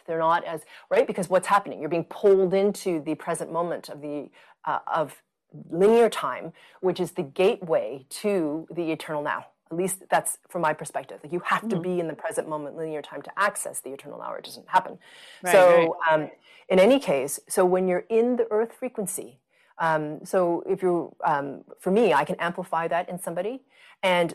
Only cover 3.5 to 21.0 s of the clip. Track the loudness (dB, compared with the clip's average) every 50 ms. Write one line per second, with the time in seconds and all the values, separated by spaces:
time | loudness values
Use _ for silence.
3.5 | -4 -4 -4 -4 -6 -8 -10 -14 -16 -12 -10 -10 -8 -8 -10 -12 _ -20 -20 _
4.5 | _ _ -6 -4 -4 -4 -4 -2 -2 -2 -2 -4 -6 -20 _ _ _ _ _ _
5.5 | -20 -20 -12 -8 0 4 4 6 8 6 6 4 2 -2 -4 -6 -6 -6 -10 -12
6.5 | -16 -16 -20 -20 _ _ -2 -2 0 0 -4 -4 -4 -6 -8 -6 0 2 2 2
7.5 | 2 0 -2 0 0 0 0 -2 -10 -12 -14 _ -14 -6 -2 -2 0 0 0 -2
8.5 | -2 -6 -8 -8 -8 -6 -4 -4 -4 -6 -6 -6 -6 -4 -2 -4 -4 -4 -8 -14
9.5 | _ _ _ _ -4 -4 -2 -2 -4 -8 -4 _ 0 0 0 -2 -8 -10 _ _
10.5 | -6 -2 -2 -2 -2 -4 -8 -10 -10 -10 -10 -10 -16 -18 -10 -8 -6 -6 -2 -2
11.5 | -2 -2 -2 -4 -4 -4 -2 -4 -4 -4 -4 -6 -8 -8 -8 -6 -6 -6 -6 -6
12.5 | -8 -8 -8 -10 -10 -8 -8 -8 -8 -10 -10 -12 -14 -14 -14 -12 -4 -2 -2 -2
13.5 | -2 -6 -10 -10 -10 -10 -12 -12 -14 -14 -16 -16 -16 -12 -12 -12 -12 -12 -12 -16
14.5 | -18 -18 -10 0 0 0 0 0 -12 -16 _ -20 -20 -20 -20 -20 -20 -6 2 6
15.5 | 8 10 10 10 8 8 6 4 0 0 2 2 2 2 0 -4 -10 _ _ _
16.5 | -20 -20 _ 2 4 6 8 6 6 4 4 0 0 0 0 -4 -6 -10 _ -4
17.5 | 2 2 4 4 4 2 2 2 0 -2 -2 _ 2 2 2 2 2 0 0 0
18.5 | 0 0 0 -2 -6 _ -10 -8 -6 -6 -8 -6 -8 -10 -12 -14 -20 _ _ _
19.5 | _ _ _ _ _ -2 0 0 2 0 0 -4 -8 -10 -8 -2 0 2 2 2
20.5 | 0 -2 -2 -4 -4 0 0 0 0 0